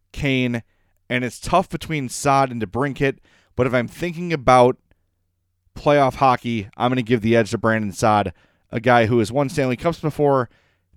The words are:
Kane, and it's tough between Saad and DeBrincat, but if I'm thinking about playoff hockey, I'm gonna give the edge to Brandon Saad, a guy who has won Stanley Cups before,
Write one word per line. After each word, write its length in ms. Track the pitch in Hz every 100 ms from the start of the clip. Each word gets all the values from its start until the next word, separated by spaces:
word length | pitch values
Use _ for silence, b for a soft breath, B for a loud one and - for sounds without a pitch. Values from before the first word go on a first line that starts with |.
| _
Kane, 520 | - 143 131 123 120 - _ _ _ -
and 160 | 123
it's 160 | 123 -
tough 300 | - 180 185
between 400 | 165 - 156 123
Saad 420 | - 143 139 135
and 100 | 120
DeBrincat, 580 | 101 120 143 127 139 - b b b -
but 120 | 127
if 60 | 123
I'm 120 | 117
thinking 460 | - 175 165 175
about 440 | 156 120 127 123 - _ _ _ _ _ _ _ _ _ -
playoff 400 | 151 147 131 -
hockey, 520 | 135 123 120 113 101 -
I'm 120 | 123
gonna 140 | 127
give 180 | 113 123
the 140 | 113 117
edge 160 | 104
to 80 | 110
Brandon 320 | 113 110 104
Saad, 420 | 87 113 104 95 - _ _ _
a 80 | 120
guy 260 | 123 120 113
who 140 | 120
has 120 | 101
won 180 | 131 135
Stanley 280 | 156 127 123
Cups 220 | 170 160
before, 500 | 156 - 143 135 120 _ _ _ _